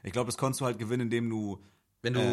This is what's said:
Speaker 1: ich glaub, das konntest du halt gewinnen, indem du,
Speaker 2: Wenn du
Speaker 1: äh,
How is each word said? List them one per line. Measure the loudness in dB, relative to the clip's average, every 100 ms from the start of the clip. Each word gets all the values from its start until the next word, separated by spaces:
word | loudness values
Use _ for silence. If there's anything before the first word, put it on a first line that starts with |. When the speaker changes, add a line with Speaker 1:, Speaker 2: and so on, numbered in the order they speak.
Speaker 1:
ich | -4
glaub, | -2 -2
das | 0
konntest | 0 0
du | -2
halt | -2
gewinnen, | -2 0
indem | 2 0 0
du, | -2 -2 -6 -12 _ _ _
Speaker 2:
Wenn | 0
du | 2
Speaker 1:
äh, | 4